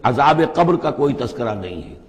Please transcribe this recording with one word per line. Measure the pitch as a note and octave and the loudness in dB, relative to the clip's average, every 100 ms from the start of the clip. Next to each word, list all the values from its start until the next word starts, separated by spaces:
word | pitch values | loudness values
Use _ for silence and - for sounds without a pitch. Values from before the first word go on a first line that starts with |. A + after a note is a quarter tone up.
अज़ाब | - B2 C#3 D#3 D#3 - | 0 2 4 4 2 2
कब्र | E3+ F3 | 2 2
का | D#3 | 0
कोई | B2+ C#3+ | 0 0
तज़किरा | C3+ A#2+ - A#2 | 0 -6 -4 -6
नहीं | G2+ F#2 E2+ | -6 -8 -12
है। | D#2 - | -14 -20